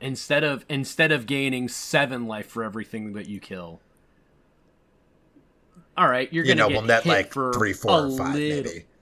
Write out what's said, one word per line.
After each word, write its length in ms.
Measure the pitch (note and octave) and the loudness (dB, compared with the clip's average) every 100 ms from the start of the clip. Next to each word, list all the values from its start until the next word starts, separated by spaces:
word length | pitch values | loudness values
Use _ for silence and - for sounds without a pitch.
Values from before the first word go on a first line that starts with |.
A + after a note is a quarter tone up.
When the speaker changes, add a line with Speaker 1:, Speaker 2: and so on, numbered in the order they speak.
Speaker 1:
instead 420 | C3+ B2+ - D3 | -10 -8 0 2
of, 220 | D3+ C3+ - | 2 -2 -6
instead 440 | C#3 C3 - D#3+ | -6 -4 2 2
of 140 | D3 A2 | 2 0
gaining 420 | C#3 C#3 B2+ A#2+ | -2 0 -2 -6
seven 580 | - - D3+ C#3 B2+ A#2 | -8 0 2 2 -2 -6
life 200 | G#2+ G2+ | -8 -8
for 160 | A#2 | -6
everything 480 | A2 A2 G2+ A2+ G#2+ | -6 -6 -10 -10 -8
that 160 | G#2 F#2+ | -10 -10
you 100 | G2 | -12
kill. 420 | - F#2+ E2+ E2+ _ _ _ _ _ _ _ _ _ _ _ _ _ _ _ _ _ _ _ - _ - | -10 -12 -12 -16 _ _ _ _ _ _ _ _ _ _ _ _ _ _ _ _ _ _ _ -20 _ 2
All 120 | D#3+ | 2
right, 220 | B2+ C3+ | 2 -2
you're 120 | E3 | 0
Speaker 2:
You 60 | C3+ | 2
Speaker 1:
gonna 80 | A#2 | 4
Speaker 2:
know, 60 | G#2+ | 4
Speaker 1:
get 60 | - | 2
Speaker 2:
we'll 80 | A2+ | 4
net, 180 | A#2 | 4
Speaker 1:
hit 60 | E3+ | 4
Speaker 2:
like, 220 | D3+ F#2 | 2 0
Speaker 1:
for 200 | C#3 B2+ | -2 -2
Speaker 2:
three, 200 | B2 G#2+ | 0 0
four, 180 | - G2+ | 0 4
Speaker 1:
a 160 | D#3+ C#3 | 4 4
Speaker 2:
or 80 | C3 | -2
five, 160 | C3+ | -2
Speaker 1:
little 300 | D3 D3+ D3 | -2 0 -2
Speaker 2:
maybe. 200 | - - - _ | -4 -10 -16 _